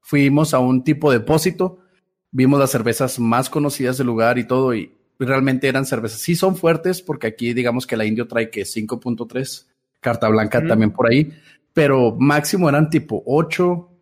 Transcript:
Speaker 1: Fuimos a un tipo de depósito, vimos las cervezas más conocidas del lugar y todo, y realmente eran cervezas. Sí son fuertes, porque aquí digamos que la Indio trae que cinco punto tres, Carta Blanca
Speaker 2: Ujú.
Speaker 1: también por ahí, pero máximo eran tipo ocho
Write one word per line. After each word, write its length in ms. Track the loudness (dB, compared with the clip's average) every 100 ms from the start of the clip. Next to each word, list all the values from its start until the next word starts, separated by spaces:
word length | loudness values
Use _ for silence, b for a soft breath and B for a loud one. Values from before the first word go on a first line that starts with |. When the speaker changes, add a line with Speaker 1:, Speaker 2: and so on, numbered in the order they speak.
Speaker 1:
Fuimos 520 | 0 2 4 4 2 2
a 40 |
un 240 | 2 2
tipo 280 | 2 0 2
de 80 | 2
depósito, 600 | 2 0 0 -2 -6 b b b b _ _
vimos 280 | 0 4 4
las 120 | 2
cervezas 480 | 0 -2 -2 -4 -2
más 300 | 0 0 0
conocidas 480 | -2 -4 -2 -4 -2
del 80 | -2
lugar 320 | 0 2 0
y 80 | 0
todo, 260 | 0 0
y 240 | -2 -6 _ _ _
realmente 480 | -2 0 0 0 0
eran 180 | -2 -2
cervezas. 340 | -4 -6 -8
Sí 160 | -4 0
son 200 | 0 0
fuertes, 480 | 0 0 -2 -4
porque 240 | -8 -6 -6
aquí 260 | -4 -4
digamos 320 | -2 -2 -2 -4
que 100 | -2
la 100 | -2
Indio 220 | -2 -2
trae 220 | -4 -4
que 160 | -6 -8
cinco 340 | -8 -8 -8
punto 280 | -6 -8 -8
tres, 420 | -8 -8 -12 _ _ _ _
Carta 280 | -4 0 2
Blanca 300 | 2 2 0
Speaker 2:
Ujú. 100 | 2
Speaker 1:
también 240 | 2 2
por 160 | 2 2
ahí, 240 | 2 0 B B B _
pero 420 | 0 2 4 2 2
máximo 480 | 2 2 0 0 2
eran 220 | 2 2
tipo 320 | 0 -2 -8 0
ocho 640 | 0 0 0 0 -2 -8 _